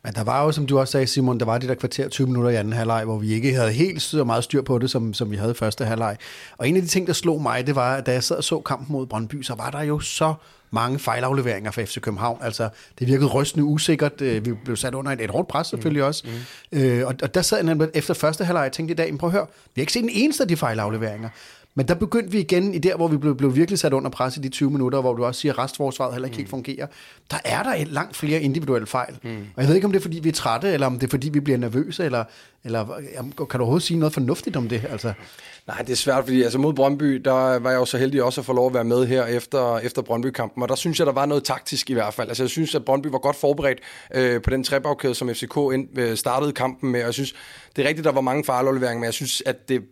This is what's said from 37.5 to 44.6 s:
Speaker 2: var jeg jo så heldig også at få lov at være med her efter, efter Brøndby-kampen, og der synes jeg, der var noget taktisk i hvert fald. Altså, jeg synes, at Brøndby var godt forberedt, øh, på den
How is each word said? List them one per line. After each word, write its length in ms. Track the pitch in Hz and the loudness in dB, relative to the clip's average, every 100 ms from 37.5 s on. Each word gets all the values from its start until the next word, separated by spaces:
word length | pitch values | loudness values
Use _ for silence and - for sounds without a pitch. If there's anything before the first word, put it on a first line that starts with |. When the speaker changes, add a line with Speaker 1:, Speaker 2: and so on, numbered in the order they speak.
| 127 | 2
Speaker 2:
var 100 | 123 | 2
jeg 80 | 127 | 2
jo 80 | 123 | 2
så 120 | 127 | 2
heldig 260 | 131 135 | 2 2
også 180 | 123 127 | 2 0
at 40 | 127 | 0
få 80 | |
lov 140 | 123 127 | 2 4
at 60 | |
være 100 | 127 | 2
med 240 | 117 123 123 | 2 2 4
her 180 | 127 117 | 2 2
efter, 520 | 120 - 139 120 113 | -2 -2 0 0 0
efter 220 | 117 - | -2 -4
Brøndby-kampen, 600 | 113 117 127 131 110 - | -2 -2 -2 -2 -6 -4
og 60 | 123 | -2
der 60 | 131 | 0
synes 240 | 170 156 | 0 2
jeg, 80 | 156 | 2
der 60 | |
var 120 | 131 143 | 2 2
noget 180 | 143 | 0
taktisk 460 | 139 131 - 135 - | 0 -4 -4 -6 -2
i 40 | |
hvert 200 | 120 104 | 0 0
fald. 140 | 120 110 | -2 -6
Altså, 160 | 120 | -2
jeg 60 | 127 | -2
synes, 260 | 160 156 151 | 0 -2 -2
at 100 | 120 | 0
Brøndby 220 | 139 147 | 0 0
var 120 | 131 | 0
godt 160 | 139 139 | 0 2
forberedt, 440 | 143 147 139 127 - - - 127 | 0 2 0 -2 -8 -20 -6 0
øh, 260 | 127 120 | 2 2
på 80 | - | 0
den 140 | 131 | 0